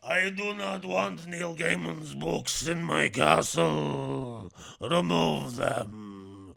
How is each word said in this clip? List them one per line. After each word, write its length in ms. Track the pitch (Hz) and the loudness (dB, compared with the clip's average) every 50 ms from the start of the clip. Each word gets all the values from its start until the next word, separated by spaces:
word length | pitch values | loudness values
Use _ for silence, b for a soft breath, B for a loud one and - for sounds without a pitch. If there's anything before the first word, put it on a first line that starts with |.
| _ | _
I 260 | - 165 180 185 196 | 0 2 2 2 2
do 240 | 196 190 202 208 208 | 0 -2 -4 -4 -4
not 320 | 208 202 196 196 190 185 | -4 -4 -4 -4 -4 -4
want 420 | 185 185 185 190 202 190 165 165 | -2 0 2 2 0 -2 -6 -10
Neil 280 | 170 175 170 175 175 170 | -10 -6 -6 -4 -4 -4
Gaiman's 580 | 151 170 165 170 175 175 170 170 160 156 151 143 | -2 2 2 2 2 0 -4 -4 -6 -8 -10 -8
books 540 | 135 147 165 170 - 123 123 - - - | -4 -2 0 0 0 0 0 -2 -2 0
in 160 | 151 170 170 170 | -2 -2 -2 0
my 260 | 170 151 156 147 143 | 0 2 2 2 2
castle. 1400 | - 131 147 151 156 160 156 147 - 160 165 165 156 151 151 147 139 139 135 135 135 135 131 123 120 113 107 90 - B B B B B | 2 4 6 8 8 6 6 2 2 4 4 4 4 2 0 0 -2 -2 -2 -2 -4 -4 -4 -6 -8 -10 -10 -12 -14 B B B B B
Remove 760 | - 117 160 175 180 175 170 170 165 147 151 143 139 135 123 | -4 0 2 2 2 4 4 4 4 4 2 0 -2 -4 -4
them. 1000 | - - 85 - - 98 101 107 107 104 104 98 98 95 98 98 98 98 95 90 | 0 0 0 0 0 -2 -4 -8 -12 -12 -12 -12 -14 -14 -16 -16 -16 -18 -18 -18